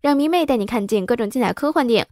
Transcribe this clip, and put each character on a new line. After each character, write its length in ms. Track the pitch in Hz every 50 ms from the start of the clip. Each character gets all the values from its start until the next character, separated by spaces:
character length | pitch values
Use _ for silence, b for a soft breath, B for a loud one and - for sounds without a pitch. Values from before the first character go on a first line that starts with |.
让 160 | - 285 285
迷 120 | 277 285 311
妹 160 | 339 359 330
带 120 | 285 269
你 100 | 233 202
看 220 | 220 240 247 202 202
尽 180 | 226 208 185
各 80 | 185 240
种 160 | 233 226 202
精 100 | 220 262
彩 120 | 240 196 190
科 180 | - - 285
幻 160 | 311 330 277
电 140 | 240 233 202
影。 60 | - _